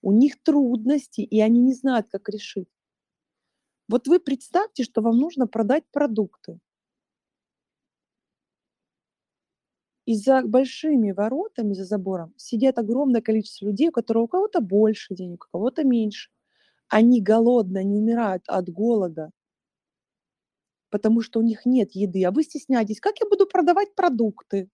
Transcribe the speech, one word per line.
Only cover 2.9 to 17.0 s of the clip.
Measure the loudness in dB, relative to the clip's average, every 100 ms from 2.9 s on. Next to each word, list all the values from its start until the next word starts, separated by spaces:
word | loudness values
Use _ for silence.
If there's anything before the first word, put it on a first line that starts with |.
| _ _ _ _ _ _ _ _ _ -2
Вот | -2 2
вы | 0
представьте, | 2 -8 -2 -2 -2 -6
что | -4 -2
вам | 2 2
нужно | 0 -2 -4
продать | -2 0 -2 -2
продукты. | -2 -2 -2 -4 _ -20 -20 _ _ _ _ _ _ _ _ _ _ _ _ _ _ _ _ _ _ _ _ _ _ _ _ _ _ _ _ _ _ _ _ _ _ -4
И | -2
за | 2 2
большими | 4 0 0 -4 0 2 0
воротами, | -2 -4 -4 -8 -6 -4
за | -4
забором | -4 -6 -4 -8 -8 _
сидят | -8 0 2 0
огромное | -2 -2 0 0
количество | 0 -2 -2 -8 -6
людей, | 0 0
у |
которых | 0 -2 -2
у | 0
кого-то | -2 -2 -2
больше | 0 2 2 0 -8
денег, | -12 -10 -14 -12
у | -6
кого-то | -4 -2
меньше. | 0 2 -2 -6 -18 _ _ _ _ _ _
Они | 4